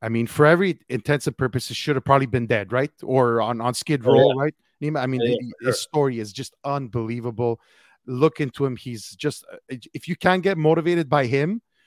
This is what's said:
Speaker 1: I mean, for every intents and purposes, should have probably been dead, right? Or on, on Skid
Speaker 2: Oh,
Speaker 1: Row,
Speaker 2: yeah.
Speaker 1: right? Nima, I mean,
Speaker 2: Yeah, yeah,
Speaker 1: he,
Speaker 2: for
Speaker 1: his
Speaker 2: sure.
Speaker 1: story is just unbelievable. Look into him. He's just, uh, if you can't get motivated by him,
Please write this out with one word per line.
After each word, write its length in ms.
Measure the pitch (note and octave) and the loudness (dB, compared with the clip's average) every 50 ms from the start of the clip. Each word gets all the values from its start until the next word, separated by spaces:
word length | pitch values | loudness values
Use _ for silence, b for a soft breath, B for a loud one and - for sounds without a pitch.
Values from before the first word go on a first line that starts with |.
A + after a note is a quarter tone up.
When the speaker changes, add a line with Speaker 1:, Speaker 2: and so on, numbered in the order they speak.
Speaker 1:
I 60 | A2 A2+ | -6 -4
mean, 180 | A2+ A#2 A#2 | -2 -2 -2
for 200 | - - - D3 | -2 2 4 6
every 340 | D3+ E3+ F3 G3 F#3 D3+ - _ - | 6 6 6 2 0 -2 -4 _ -8
intents 380 | B2+ A2+ - - D3 C#3 - | -8 -6 -2 -2 -2 -2 -2
and 100 | D3 - | -4 -4
purposes, 400 | - C3 B2 - B2 - - A2+ | -2 -4 -2 -2 -4 -6 -6 -8
should 200 | - - D3+ C#3+ | -6 -4 -2 -2
have 80 | C3+ - | -2 4
probably 220 | - C#3 C#3 C3+ | 4 4 4 4
been 200 | A#2 A2+ B2 A#2 | 2 -2 -2 0
dead, 260 | G#2+ A#2+ G#2+ G2+ F2+ | 0 0 -2 0 -2
right? 200 | A#2 B2+ C#3+ D3 - _ | -2 -2 -2 -2 -6 _
Or 380 | - - B2+ C3 B2 A#2+ A#2 A#2 | -6 0 2 4 4 4 2 2
on, 200 | G#2+ A2+ A#2+ A2+ | 0 0 -2 -2
on 140 | A2+ B2 B2+ | -2 -2 -4
Skid 280 | - - - D3+ C3+ A2+ | -4 -2 -2 -2 0 4
Speaker 2:
Oh, 60 | B2+ | 4
Speaker 1:
Row, 160 | C3+ - - C#3+ | 6 6 6 6
Speaker 2:
yeah. 60 | C3 | 4
Speaker 1:
right? 180 | C3+ C#3+ D#3 - _ _ _ _ _ | 2 -2 -4 -4 _ _ _ _ _
Nima, 180 | C#3+ D3+ D#3 C#3+ | -6 -4 -2 -2
I 60 | B2+ | -2
mean, 140 | C3 C3 B2+ | -2 0 0
Speaker 2:
Yeah, 80 | A#2 A#2+ | 0 0
yeah, 60 | B2 - | 0 -2
Speaker 1:
he, 100 | B2 A#2+ - - | -4 -8 -12 -6
Speaker 2:
for 60 | A#2 C3 | -4 -2
Speaker 1:
his 80 | A2 | -2
Speaker 2:
sure. 60 | - | -2
Speaker 1:
story 360 | - - - D3+ C#3+ C3+ B2 A2+ | -6 -2 0 0 2 2 0 -4
is 120 | G#2+ G2+ | -8 -8
just 220 | F#2+ C3+ C3 - - _ - | -10 -12 -12 -12 -14 _ -6
unbelievable. 960 | C#3+ C#3+ C#3 C3+ A2+ F#2+ A#2+ A2+ A2 A#2+ A#2+ A2+ B2 A2 G#2+ B2 A#2 A#2 b b b b b b b b b _ | -6 -4 -4 -6 -6 -6 -6 -4 -4 -6 -6 -6 -8 -4 -2 -2 -2 -2 b b b b b b b b b _
Look 340 | C3+ B2+ B2 D3+ D#3 D#3 - | -10 0 2 2 2 2 0
into 240 | D3+ B2+ - - C#3 | -4 -6 -2 -4 -4
him. 120 | C3+ B2 | -4 -4
He's 340 | - - B2+ A#2+ G#2+ - - - | -6 -10 -12 -12 -12 -14 -16 -14
just, 280 | - - D3 - - - - | -6 -6 -6 -6 -6 -14 -20
uh, 40 | - - _ - C3 A#2+ - - | -20 -20 _ -14 -14 -14 -14 -14
if 160 | - - - E3 | -14 -12 -8 -8
you 80 | F3 | -8
can't 260 | - - F3+ F#3 F#3 | -2 2 2 2 2
get 140 | E3 G3 G3 | 2 0 0
motivated 520 | E3 D3+ D#3 E3 E3+ D3+ E3+ F3 E3+ D#3+ B2+ | 2 2 4 4 4 2 0 0 0 0 2
by 180 | D3+ D3 C3+ | 2 2 2
him, 340 | A#2 C3+ C#3 D3 F3 G#3+ A#3 - _ _ _ _ | 2 0 0 0 0 -2 -6 -8 _ _ _ _